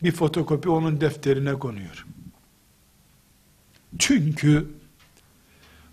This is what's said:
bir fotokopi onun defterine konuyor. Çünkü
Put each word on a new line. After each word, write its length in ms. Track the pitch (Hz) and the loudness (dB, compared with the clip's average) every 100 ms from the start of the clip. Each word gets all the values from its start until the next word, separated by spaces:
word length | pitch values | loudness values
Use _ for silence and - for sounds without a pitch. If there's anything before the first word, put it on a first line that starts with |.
bir 80 | 170 | -2
fotokopi 580 | 165 156 170 156 147 180 | 2 0 0 0 0 2
onun 320 | 160 160 151 | 2 2 0
defterine 520 | 151 - 139 135 139 | 0 0 0 2 2
konuyor. 520 | 135 131 104 90 - - - - - _ _ _ _ _ _ _ _ _ _ _ _ _ _ _ 170 | -2 -4 -8 -12 -16 -20 -20 -20 -20 _ _ _ _ _ _ _ _ _ _ _ _ _ _ _ -6
Çünkü 720 | - 269 151 147 147 151 - - - _ _ _ _ _ _ _ - - - | 0 2 2 2 4 4 2 -10 -20 _ _ _ _ _ _ _ -20 -20 -12